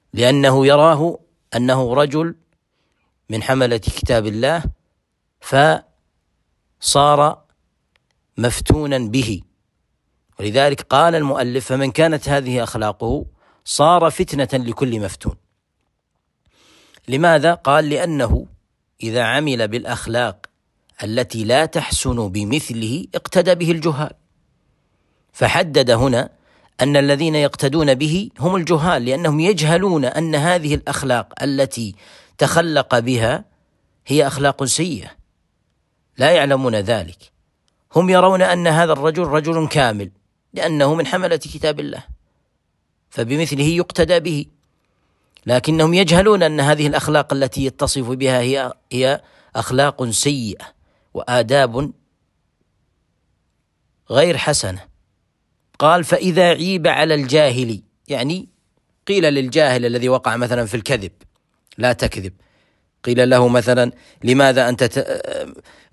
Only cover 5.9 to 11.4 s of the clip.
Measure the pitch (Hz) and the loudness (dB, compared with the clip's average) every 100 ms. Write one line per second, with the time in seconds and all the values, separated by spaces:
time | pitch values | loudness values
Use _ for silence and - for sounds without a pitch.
5.9 | _ _ _ _ _ _ _ _ _ - | _ _ _ _ _ _ _ _ _ -2
6.9 | 143 143 147 151 - _ _ _ _ _ | 2 4 4 2 -2 _ _ _ _ _
7.9 | _ _ _ _ - 120 - - 151 147 | _ _ _ _ -4 -4 -2 0 0 0
8.9 | 135 110 127 117 95 - _ _ _ _ | -4 -2 -2 -2 -6 -10 _ _ _ _
9.9 | _ _ _ _ - 104 117 143 139 - | _ _ _ _ -10 -4 2 2 0 0
10.9 | 135 170 165 143 139 | 2 4 2 -2 -2